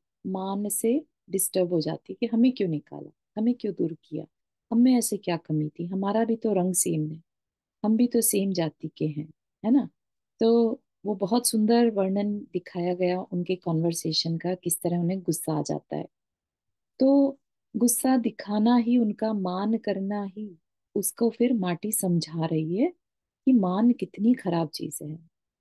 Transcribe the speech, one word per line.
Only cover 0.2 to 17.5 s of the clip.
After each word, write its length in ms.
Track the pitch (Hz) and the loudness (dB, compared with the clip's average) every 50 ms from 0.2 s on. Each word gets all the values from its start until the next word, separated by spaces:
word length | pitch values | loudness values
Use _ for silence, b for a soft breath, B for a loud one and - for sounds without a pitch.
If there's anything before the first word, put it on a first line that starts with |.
| - | -8
मान 420 | 190 190 190 190 196 196 202 208 208 | -6 -6 -4 -4 -4 -4 -4 -4 -4
से 360 | - - - 226 247 320 - _ _ _ _ - | -4 0 0 0 0 0 -2 _ _ _ _ -6
disturb 440 | 175 190 - - - 190 180 175 180 | -4 -4 -2 -2 0 0 0 2 0
हो 80 | 160 | 0
जाती 320 | 156 190 - - _ - 185 | 0 -2 -4 -6 _ -14 -8
कि 120 | - 240 | -6 -4
हमें 260 | 226 226 226 240 262 | 0 2 4 4 4
क्यों 180 | 254 - 202 170 | 2 0 -2 -2
निकाला, 400 | 156 147 - _ 147 147 - - - _ _ _ _ | -2 -4 -6 _ -16 -18 -18 -18 -20 _ _ _ _
हमें 180 | 208 220 240 240 | -2 0 0 0
क्यों 180 | - - 202 170 | 0 -4 -6 -4
दूर 240 | - 180 160 165 - _ | -2 -4 -4 -4 -8 _
किया, 220 | _ 151 151 - - _ _ _ _ _ _ _ - | _ -12 -12 -12 -12 _ _ _ _ _ _ _ 0
हम 80 | 220 233 | 2 4
में 160 | 247 262 254 | 6 6 6
ऐसे 220 | 240 226 - 208 | 4 2 -2 -4
क्या 200 | 196 - 180 170 | -4 -4 -4 -4
कमी 320 | 165 - - 156 151 151 151 | -4 -2 -2 -2 -2 -2 -2
थी, 160 | - - 175 | -4 -8 -8
हमारा 400 | 175 190 190 196 202 208 226 233 | -6 -4 -2 -2 0 0 0 0
भी 100 | 226 226 | 0 0
तो 180 | 226 - 220 202 | -2 -2 0 0
रंग 200 | 185 180 190 175 | 2 2 2 0
same 380 | - - 180 165 156 151 156 | 0 0 0 -2 -2 -2 -4
है, 100 | 156 165 - _ _ _ _ _ _ _ _ _ _ _ - | -6 -10 -16 _ _ _ _ _ _ _ _ _ _ _ -2
हम 120 | 214 220 | 0 2
भी 100 | 220 247 | 2 2
तो 140 | 233 - 233 | 2 2 0
same 320 | 226 - - 196 196 196 185 | 0 0 0 0 -2 -2 -2
जाति 340 | 175 165 151 - _ - 160 - | -2 -2 -4 -4 _ -12 -12 -6
के 80 | - 156 | -4 -4
हैं, 240 | 156 143 151 156 160 - _ _ _ _ _ - | -4 -4 -6 -10 -10 -14 _ _ _ _ _ 0
है 60 | 220 | 2
ना? 180 | 262 277 - - _ _ _ _ _ _ _ _ _ - | 2 2 2 -2 _ _ _ _ _ _ _ _ _ 0
तो 400 | 226 226 233 233 233 220 262 - _ _ _ _ - | 2 4 4 4 4 2 0 -4 _ _ _ _ -6
वो 100 | 202 208 | -6 -4
बहुत 320 | 190 202 180 233 247 240 | -4 -2 0 0 0 0
सुंदर 420 | - 233 220 214 214 233 233 240 233 | 0 0 2 4 4 4 4 4 4
वर्णन 500 | 214 196 190 190 196 202 208 208 208 208 | 2 0 0 0 0 0 -2 -2 -4 -6
दिखाया 540 | - - - 180 - - - 175 170 180 180 | -8 -8 -8 -8 -8 -6 -6 -4 -2 -2 0
गया 280 | 180 185 175 180 185 | 0 0 0 0 -2
उनके 340 | - - 180 175 175 - 185 | -4 -4 -6 -4 -4 -4 -4
conversation 840 | 180 - 175 165 160 165 170 165 - - 160 156 - - 165 165 | -4 -2 -2 0 0 0 0 -2 -2 -4 -4 -4 -2 -2 -4 -4
का, 180 | 165 - 175 185 | -4 -4 -4 -6
किस 260 | 180 - 175 - - | -4 -4 -6 -4 -4
तरह 160 | - 170 175 | -2 -2 -2
उन्हें 240 | 175 170 170 190 190 | 0 0 -2 -2 -2
गुस्सा 320 | 175 175 156 - - 160 156 | -2 -4 -4 -4 -4 -4 -4
आ 80 | 147 | -4
जाता 340 | 147 - 151 - - _ 151 | -4 -4 -6 -8 -8 _ -8
है। 120 | 151 - - _ _ _ _ _ _ _ _ _ _ _ _ _ _ _ _ _ - | -8 -8 -10 _ _ _ _ _ _ _ _ _ _ _ _ _ _ _ _ _ 2
तो 400 | 262 269 277 277 277 269 - - _ _ | 4 4 6 6 4 2 0 -6 _ _